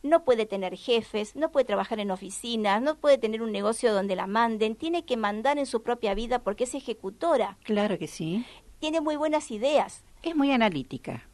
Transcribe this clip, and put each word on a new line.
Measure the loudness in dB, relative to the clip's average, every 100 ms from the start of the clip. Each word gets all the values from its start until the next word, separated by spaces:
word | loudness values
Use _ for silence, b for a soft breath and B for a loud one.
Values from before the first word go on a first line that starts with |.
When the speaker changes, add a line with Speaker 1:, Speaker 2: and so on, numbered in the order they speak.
Speaker 1:
No | 4 2 4
puede | 2 2
tener | -2 -4 -6
jefes, | 0 0 0 -6 -6 -4
no | -2
puede | 0
trabajar | 2 0 0 -4
en | -4
oficinas, | -4 -6 -10 -4 0 2 2
no | 0 0
puede | 4 4
tener | 4 -2
un | -4
negocio | 0 0 2 2
donde | 2 0 -2
la | 0
manden, | 2 2 2 -2 -2
tiene | -2 -2 -2
que | -2
mandar | 0 0 0 0
en | 0
su | -2
propia | -2 -2 0
vida | -2 0 -2
porque | -2 -2 -4
es | -4
ejecutora. | -8 -8 -8 -4 2 2 2 -4
Speaker 2:
Claro | -2 0 0 -2
que | -6
sí. | -6 -4 -4 -4 B -20 -8
Speaker 1:
Tiene | -2 0
muy | 0 0
buenas | 0 0 -2
ideas. | -2 2 2 2 -6 -20 -10
Speaker 2:
Es | -4 0
muy | 2
analítica. | 4 4 0 -6 -10 -8 -10 -12